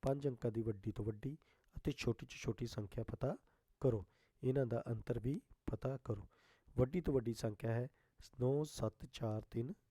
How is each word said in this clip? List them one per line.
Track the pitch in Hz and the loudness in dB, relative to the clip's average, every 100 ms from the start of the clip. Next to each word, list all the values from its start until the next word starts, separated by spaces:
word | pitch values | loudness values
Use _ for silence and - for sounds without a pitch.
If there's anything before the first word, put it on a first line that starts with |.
ਪੰਜ | 131 143 143 | 2 2 2
ਅੰਕਾਂ | 123 120 | 2 0
ਦੀ | 110 | 2
ਵੱਡੀ | 113 101 107 | 0 0 -2
ਤੋਂ | - | -2
ਵੱਡੀ | 107 104 135 147 _ _ _ - | -2 -2 -4 -6 _ _ _ -4
ਅਤੇ | - | -2
ਛੋਟੀ | 143 - 117 127 | 0 0 0 -2
ਤੋਂ | - | -6
ਛੋਟੀ | - 113 120 | -4 -2 -2
ਸੰਖਿਆ | - 104 - | -4 -4 -4
ਪਤਾ | 113 - 131 202 _ _ _ _ | -4 -2 -2 -2 _ _ _ _
ਕਰੋ। | 135 113 87 _ _ _ | 2 2 -2 _ _ _
ਇਹਨਾਂ | 127 131 127 | 0 2 2
ਦਾ | 117 - | 0 0
ਅੰਤਰ | 113 - 120 | -4 -2 -2
ਵੀ | 113 160 - - - | 0 -2 -4 -10 -6
ਪਤਾ | 113 131 135 | -2 -2 -4
ਕਰੋ। | - 104 - _ - _ _ - | -2 -4 -4 _ -20 _ _ 2
ਵੱਡੀ | 127 170 | 4 4
ਤੋਂ | 170 | 2
ਵੱਡੀ | 135 113 | 2 2
ਸੰਖਿਆ | 113 117 104 117 | 0 -2 0 0
ਹੈ | 113 127 _ _ _ - - | 2 0 _ _ _ -20 0
ਨੌ | 123 139 | 2 4
ਸੱਤ | 151 - 110 - - | 0 -2 -2 -2 -14
ਚਾਰ | - 113 107 110 | -4 -2 -2 -2
ਤਿੰਨ | 120 123 202 _ | -4 -4 -6 _